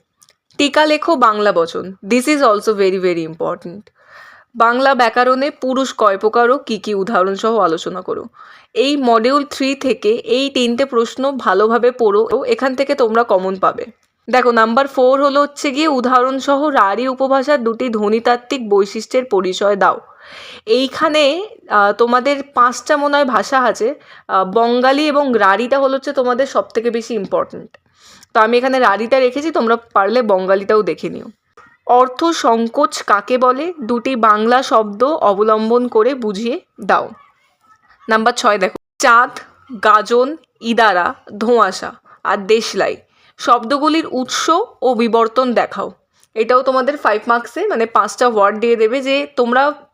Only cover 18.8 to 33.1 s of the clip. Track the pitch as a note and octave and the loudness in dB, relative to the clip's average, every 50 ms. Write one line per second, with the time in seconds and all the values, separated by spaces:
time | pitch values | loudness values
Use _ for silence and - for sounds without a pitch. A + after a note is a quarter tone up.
18.8 | G3+ G3 - A3 G#3+ - - B3+ B3+ B3+ G#3 F#3+ G3 F#3 F#3 - G#3+ G3+ G#3 G3 | 2 0 -2 -10 -8 -2 -2 -2 -2 0 -2 0 0 -2 -2 -2 0 0 2 2
19.8 | F#3+ E3+ - - - - - _ - - - - - - - - - G#3+ A3+ B3 | 2 0 0 -2 -8 -20 -20 _ -20 -20 -20 -20 -20 -20 -20 -10 -2 0 0 0
20.8 | C4+ C4 - - D4+ D#4+ D4+ D#4 D4 C4+ D4+ F4 G#4 G#4+ - - _ - - G#3 | 0 -2 -2 -2 -2 0 2 2 2 2 0 -2 -6 -10 -14 -18 _ -2 0 2
21.8 | G3+ G3+ G#3 G#3 A#3 A#3 A#3+ B3+ A#3+ C#4+ C#4+ C#4 C4+ - - C4 A#3+ B3+ B3 - | 2 2 2 0 0 2 2 0 0 0 -2 -2 -6 -4 0 2 2 2 0 -2
22.8 | - - D4+ D4 C#4+ D4 C#4+ C#4+ C#4+ B3+ A#3 A3 G#3 - C#4 C4 B3 A#3 - - | -2 -2 0 0 0 0 2 0 0 2 0 -2 0 0 0 0 0 0 -2 -2
23.8 | G#3 A#3+ D4 - - - - - _ - G3 F#3+ F#3+ F#3+ F#3 A3+ A#3 A#3 A#3+ B3 | -4 -4 -6 -6 -14 -20 -20 -20 _ -2 -2 -2 0 0 0 0 0 2 0 2
24.8 | B3 C4 C#4 C#4+ D#4 D4+ C#4 C#4+ D4 C4+ A#3+ A3 G3+ F#3+ G3 G3+ B3 A#3+ C4+ C#4+ | 2 2 2 2 0 0 0 0 0 0 2 2 4 2 2 2 0 0 0 0
25.8 | C#4 C4 C4 C4+ - D4 C#4 C#4 B3 B3 B3 A#3 C#4 C4 - A#3 G3 - - A#3 | 0 0 -2 -2 -4 -4 -2 -2 0 0 0 -2 -2 -2 -2 -4 -4 -2 -4 -4
26.8 | A3 A#3+ A3 A#3 A3 - A#3+ G#3+ F#3+ F3+ F#3 E3 D#3+ - - - - - _ _ | -4 -2 -4 -4 -6 -6 -6 -6 -6 -4 -4 -4 -4 -4 -8 -18 -20 -20 _ _
27.8 | _ _ _ _ _ - - - - _ - A#3 A3 A3 A#3+ A#3+ B3 C4 B3+ C4 | _ _ _ _ _ -20 -20 -20 -12 _ 2 2 2 4 2 2 0 2 0 2
28.8 | B3 G#3+ G3 G3+ A3+ A3+ C4+ C4 C4 B3 B3 C#4+ D4 E4 D#4 F4 A#3 A3+ A#3 A#3 | 2 2 2 0 0 0 2 2 2 2 0 -2 -4 -2 -2 -2 0 0 0 -2
29.8 | - _ - G#3 G3 G3+ A3 B3+ B3 G#3 G3 F#3 F#3 F#3 G3 G3 G3 G3 A3 G#3+ | -2 _ 0 0 2 2 2 0 2 2 0 0 2 0 0 0 0 0 0 0
30.8 | G#3 F3 D#3 - - E3 - - - - - _ _ _ _ _ - _ _ _ | 0 0 -4 -6 -8 -10 -10 -12 -16 -18 -20 _ _ _ _ _ -20 _ _ _
31.8 | - - A#3+ B3 B3+ B3+ B3+ - E4 E4 E4 - - C4+ A3+ A3+ A#3 A3+ A3+ C#4 | -2 2 4 4 4 2 0 -2 -2 -2 -2 0 0 0 2 2 0 -2 -2 -2
32.8 | D4 D4+ - - - - | -2 -2 -2 -6 -2 -2